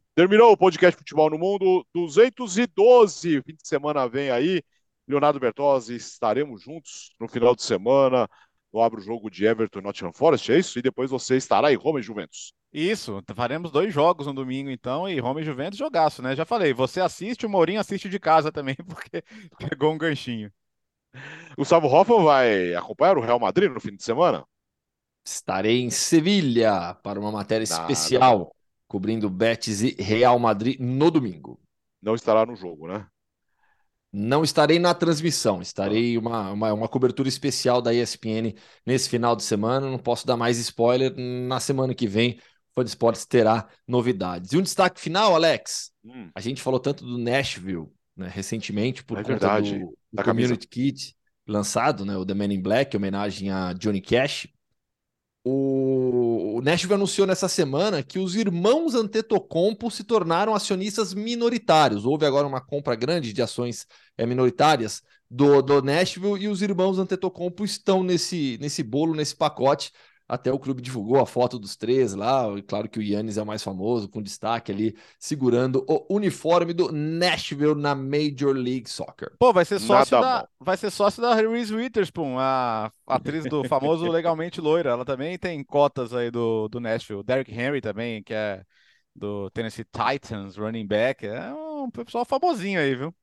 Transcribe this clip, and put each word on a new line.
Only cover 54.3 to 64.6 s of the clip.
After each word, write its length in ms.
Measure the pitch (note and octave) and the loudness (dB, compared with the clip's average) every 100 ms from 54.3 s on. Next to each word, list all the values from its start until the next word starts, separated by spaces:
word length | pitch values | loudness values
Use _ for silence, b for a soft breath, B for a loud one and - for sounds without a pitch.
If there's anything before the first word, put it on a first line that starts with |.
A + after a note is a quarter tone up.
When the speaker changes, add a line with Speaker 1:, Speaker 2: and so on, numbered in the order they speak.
| - - _ _ _ _ _ _ _ _ _ B2 | -4 -12 _ _ _ _ _ _ _ _ _ -4
Speaker 3:
O, 1120 | C3+ C3+ C3+ C3 C3 B2+ B2 A#2 A#2 F#2 A2+ | -2 0 0 0 0 0 2 2 0 -2 -2
o 60 | |
Nashville 320 | C3 E3+ F#3 | 0 0 0
anunciou 320 | G3+ G3 - G3 | 0 0 0 0
nessa 220 | F#3 F#3 | 2 -2
semana 540 | - D3 C#3 G#3 E3 | 0 0 0 0 -2
que 160 | C3 F#3 | -4 -6
os 160 | F#3+ | -4
irmãos 600 | G3 G#3 E3+ G3 D4 E4 | -2 -2 0 2 2 2
Antetokounmpo 960 | A#3+ G#3+ A3 A3 G#3 - D#3+ F#3+ G#3 A#3 | -2 -2 -2 0 -2 -2 0 0 0 -6
se 120 | - | -6
tornaram 520 | G3+ A3 E3 E3+ G#3+ | 0 0 2 0 2
acionistas 580 | G#3 - F#3+ G#3 G#3 F#3+ | 0 0 -4 -2 -4 -4
minoritários. 920 | F#3+ A3 A#3+ A#3 A#3+ - D#3 C#3 G#2 A2+ | -4 -6 -2 0 0 4 6 6 2 0
Houve 180 | D3+ | 2
agora 220 | D3+ C#3 C#3+ | 2 2 0
uma 180 | C3 | -4
compra 300 | - C#3+ C#3+ | -6 -6 -4
grande 360 | A2+ B2+ F3 A#2+ | -2 0 -2 -2
de 120 | G2+ | -2
ações, 440 | A#2 - A#2+ A2+ - b b - | -4 -2 -6 -8 -16 b b -4
é, 80 | |
minoritárias 800 | A#2 B2+ B2+ A#2+ | -2 2 2 4